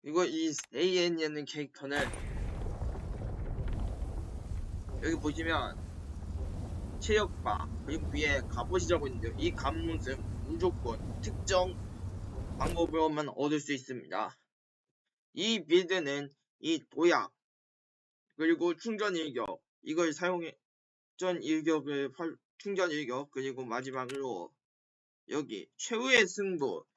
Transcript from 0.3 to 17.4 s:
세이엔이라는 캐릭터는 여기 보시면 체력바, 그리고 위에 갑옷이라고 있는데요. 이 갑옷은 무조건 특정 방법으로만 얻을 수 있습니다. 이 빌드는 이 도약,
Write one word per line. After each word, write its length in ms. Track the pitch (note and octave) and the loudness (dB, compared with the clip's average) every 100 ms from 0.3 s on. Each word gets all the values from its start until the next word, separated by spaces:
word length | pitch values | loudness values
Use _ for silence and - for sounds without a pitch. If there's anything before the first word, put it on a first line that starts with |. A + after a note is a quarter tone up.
| D#3+ D#3+ | 2 0
세이엔이라는 920 | D3+ - B2 F#3 F3+ F3 E3+ D#3 D3+ C#3+ | -2 -6 2 4 6 4 2 0 -2 -4
캐릭터는 520 | D3+ C#3+ - C#3 C#3+ C#3 - - - - - - - - - - - - - - - - - - - - - - - - - - - - - | -6 -6 -8 -4 0 0 -2 -4 -4 -4 -2 -4 -4 -4 -4 -6 -6 -4 -4 -4 -2 0 0 -2 -2 -4 -4 -6 -8 -6 -4 -4 -6 -6 -4
여기 100 | D3 | -2
보시면 1900 | E3 D3+ D3 E3 D#3 A2 - - - - - - - - - - - - - | 0 -2 -2 0 0 0 -6 -8 -10 -10 -8 -6 -4 -4 -4 -6 -6 -6 -6
체력바, 840 | - G#3+ G3+ - - G3 F#3 - - | 2 4 2 -2 -2 -2 -2 -6 -4
그리고 240 | D3+ - | -4 -2
위에 300 | D3 D3+ C3+ B2 | 2 2 2 0
갑옷이라고 560 | - A#2+ F3+ E3+ E3+ C#3 | -4 0 0 2 2 2
있는데요. 280 | - A#2 - | -4 -4 0
이 140 | E3 | 0
갑옷은 920 | - C#3 D#3+ E3 D#3+ B2+ C3+ - - | 0 -2 0 -2 -2 -4 -4 -4 -6
무조건 760 | - E3 F3+ - F#3 - - - | -4 2 2 2 -4 -4 -6 -4
특정 520 | - - - F#3 F#3 F3+ - - - - - - - - | -4 -4 2 4 4 -2 -8 -8 -8 -8 -8 -6 -6 -2
방법으로만 720 | C#3 D3+ E3+ D#3+ D#3+ D3+ C#3+ | 0 2 2 4 2 2 -2
얻을 300 | - D3 D3+ | 0 2 2
수 120 | D3 | 0
있습니다. 640 | C#3 B2+ B2 C#2 F#2+ G#2 - _ _ _ _ _ _ _ _ _ | -4 -4 -10 -4 -2 -4 -6 _ _ _ _ _ _ _ _ _
이 300 | - G#3 A3+ | -2 2 2
빌드는 720 | D3+ F3 F3 F#3 C#3+ C#3+ C#3+ _ _ _ | 6 6 6 0 2 -2 -4 _ _ _
이 260 | D3 D#3+ - | 0 0 -2
도약, 420 | - F3 C#3+ G2+ _ | 4 6 6 2 _